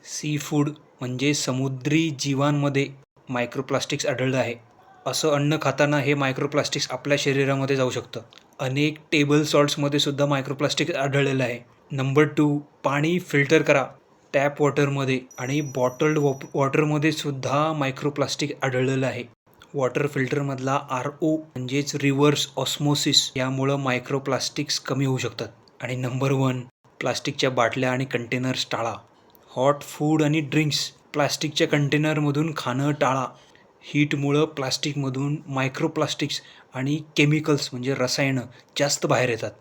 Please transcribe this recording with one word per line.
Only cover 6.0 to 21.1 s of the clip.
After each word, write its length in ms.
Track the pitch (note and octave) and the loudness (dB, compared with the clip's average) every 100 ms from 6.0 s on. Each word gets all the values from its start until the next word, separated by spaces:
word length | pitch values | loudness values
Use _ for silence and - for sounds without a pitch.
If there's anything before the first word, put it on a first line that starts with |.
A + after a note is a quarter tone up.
| C3 | 2
मायक्रोप्लास्टिक्स 720 | C#3+ C#3 B2+ C3 C#3+ B2+ D3 - | 2 0 0 0 0 0 -2 -4
आपल्या 260 | C3 C#3+ C#3+ | -6 0 0
शरीरामध्ये 560 | C#3+ C3+ C3+ C3+ C3+ C#3 | 2 2 2 0 0 2
जाऊ 140 | B2+ | 0
शकतं. 320 | A#2 - A#2 - - _ _ | -2 -8 -14 -14 -20 _ _
अनेक 380 | C3 C3+ D3+ D3+ - | -4 0 0 -2 0
टेबल 320 | D#3 C#3+ D3 | 2 4 4
सॉल्ट्समध्ये 560 | D3+ D3+ C#3+ D3+ C#3+ D3 | 4 4 4 2 0 0
सुद्धा 260 | C#3+ C#3 C#3+ | 0 0 0
मायक्रोप्लास्टिक 720 | C#3+ C3+ C3+ C#3+ - D#3 D#3+ | 0 -2 -2 -2 0 -2 -2
आढळलेलं 480 | C#3 C#3 C#3 C3+ | 0 2 2 0
आहे. 360 | B2 A#2+ - _ _ | -2 -4 -12 _ _
नंबर 320 | C#3 C3+ C3+ | -4 2 4
टू, 360 | D3+ D3+ D3+ D3 - _ | 4 4 2 2 -4 _
पाणी 360 | C#3 C#3+ D#3 F3+ | -2 0 0 0
फिल्टर 420 | F3+ C#3+ C#3 D#3+ | 0 0 4 4
करा. 240 | D3 C#3 B2 - _ _ _ | 4 2 2 -10 _ _ _
टॅप 280 | D3 C#3+ C#3+ | 0 0 2
वॉटरमध्ये 600 | D3 C3+ C#3+ C#3 C3 C3 - - | 0 2 0 0 0 -2 -4 -10
आणि 240 | B2 D3 | -4 -4
बॉटल्ड 560 | C#3+ C3 B2+ B2+ D3+ D#3 | -2 0 -2 2 0 2
वॉप-, 280 | C#3+ C3+ - D3+ | 0 0 -6 -2
वॉटरमध्ये 560 | C3+ D#3 D3+ D3+ D#3+ | 2 2 2 2 0
सुद्धा 640 | D#3 D3+ C#3 C3 C#3 D#3 | 0 -6 -6 -2 0 0
मायक्रोप्लास्टिक 760 | D#3 C3+ C3 D3 D3 B2+ - D3 - | 0 -2 -2 -4 -2 -4 -2 -6 -2
आढळलेलं 440 | C3+ B2+ C3 C3+ C3 | -2 0 0 0 -2
आहे. 160 | A#2 A#2+ _ _ _ - | -4 -12 _ _ _ -10
वॉटर 340 | C#3+ B2+ B2+ C#3+ | -2 -2 0 -2
फिल्टरमधला 720 | C#3+ C3 C#3+ C#3 C3+ C3 C#3 C#3 | -2 -2 -2 -2 -4 -2 -2 -2
आरओ 480 | B2+ C3 | -6 -6